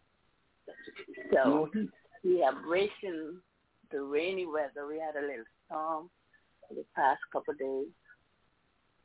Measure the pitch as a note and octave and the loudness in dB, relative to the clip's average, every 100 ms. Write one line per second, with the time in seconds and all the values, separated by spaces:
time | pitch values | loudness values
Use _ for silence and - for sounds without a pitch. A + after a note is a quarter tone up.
0 | _ _ _ _ _ _ - - - - | _ _ _ _ _ _ -20 -18 -18 -18
1 | - - - D3+ C3 D3+ D#3 G#3+ G#3 - | -16 -12 2 6 6 4 2 -2 -4 -8
2 | _ - F#3 F3+ C3+ C#3 D3+ F3+ G3+ - | _ -2 2 4 4 2 0 2 2 -2
3 | G3 D#3+ D#3 F3+ _ _ _ _ - C#3+ | -8 -6 -8 -12 _ _ _ _ -10 -6
4 | C#3 D3 F3 F#3+ F3 D3+ C#3 D3 C#3+ D#3 | -2 0 0 -2 -2 -2 -4 -6 -8 -6
5 | D#3+ D3 C#3+ B2 A2+ _ - D#3 D#3 D#3+ | -6 -4 -4 -6 -12 _ -10 -6 -2 -4
6 | F3+ _ _ _ _ _ - - - F3 | -6 _ _ _ _ _ -14 -12 -6 4
7 | C#3 D3 - C#3+ D#3 D3 C3+ C3+ D#3 - | 4 4 -2 -6 -4 -4 -2 -4 -6 -10
8 | _ - _ _ _ _ _ _ _ _ | _ -20 _ _ _ _ _ _ _ _